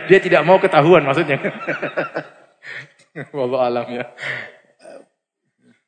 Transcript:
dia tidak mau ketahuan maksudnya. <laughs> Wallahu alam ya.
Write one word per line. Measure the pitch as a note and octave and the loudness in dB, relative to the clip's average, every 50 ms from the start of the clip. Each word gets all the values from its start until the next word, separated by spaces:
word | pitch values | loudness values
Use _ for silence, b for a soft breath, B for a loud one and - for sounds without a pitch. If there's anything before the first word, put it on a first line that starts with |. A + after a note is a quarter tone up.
| - | 2
dia | - F3+ G3 F#3 | 4 4 4 4
tidak | F3+ E3+ D#3+ D3 | 4 2 2 4
mau | E3 F#3+ F#3+ F#3+ | 4 4 4 4
ketahuan | F#3 - D3+ C#3+ E3 F3+ E3 D3 | 2 2 4 6 6 6 4 4
maksudnya. | C#3 C3 D#3 F3 D3+ C#3 C3+ - | 2 0 -2 -2 -2 -4 -4 -4
<laughs> | G3 - - - - - - G3+ - - - D3+ - - D3+ - - _ _ _ _ _ _ - - - - C#3 - _ _ _ _ - D#3 C3+ - - | -6 -10 -10 -10 -10 -10 -8 -8 -8 -8 -8 -8 -8 -8 -12 -14 -14 _ _ _ _ _ _ -20 -18 -18 -18 -18 -20 _ _ _ _ -18 -18 -16 -12 -8
Wallahu | C#3+ C3 B2 C3 C3 B2+ | -6 -6 -4 -2 -2 -2
alam | B2 A#2+ A#2+ A#2 A#2+ A#2+ | 0 -2 -4 -6 -8 -10
ya. | B2 B2 - - B B B B B B B B B B _ _ _ - G1+ G1+ - _ _ _ _ _ _ _ _ _ _ _ _ B2+ B2 _ _ _ | -10 -10 -12 -14 B B B B B B B B B B _ _ _ -20 -20 -20 -20 _ _ _ _ _ _ _ _ _ _ _ _ _ _ _ _ _